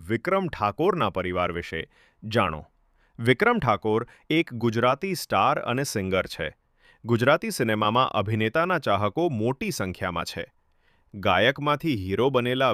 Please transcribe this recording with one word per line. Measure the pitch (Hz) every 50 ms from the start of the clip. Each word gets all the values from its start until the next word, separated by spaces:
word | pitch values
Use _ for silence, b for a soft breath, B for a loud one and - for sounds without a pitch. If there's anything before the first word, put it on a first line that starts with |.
| 82 90
વિક્રમ | 113 117 - 180 190 196 190 160
ઠાકોરના | - - 107 104 - - 160 202 190 165 117 101
પરિવાર | - 92 90 92 90 90 90 90
વિશે | 85 87 85 - - 82 - - b b b b b b
જાણો. | b 107 107 120 101 87 78 76 - - _ _ _ _ _ _ _ _ _ -
વિક્રમ | 113 120 131 - 208 233 247 214 139
ઠાકોર | 120 104 98 - 107 107 113 120 b b b b b
એક | 156 160 160 - 131
ગુજરાતી | 117 117 117 107 117 113 123 135 - 196 196 180
સ્ટાર | - - - 110 98 107 127 151 175 -
અને | 113 120 131 143
સિંગર | - - 110 95 95 92 92 87 -
છે. | - - 80 76 - _ _ _ _ b b b b b b
ગુજરાતી | 113 120 107 123 135 151 175 - 226 180 -
સિનેમામાં | 123 110 107 107 107 107 113 123 131 - -
અભિનેતાના | 104 98 104 113 107 110 110 - 160 170 185 185 156
ચાહકો | - 113 101 98 104 104 - 160 170 175 135
મોટી | 107 107 120 135 - 220 202
સંખ્યામાં | 143 - 104 92 87 - 98 90 85 85 85 -
છે. | - - - - _ _ _ _ _ _ _ _ _ _ _ _ -
ગાયકમાંથી | 101 90 104 90 92 107 127 143 143 143 147 147 139 - 165 135 101
હીરો | 92 95 95 101 120 143
બનેલા | 135 123 120 123 127 131 135 127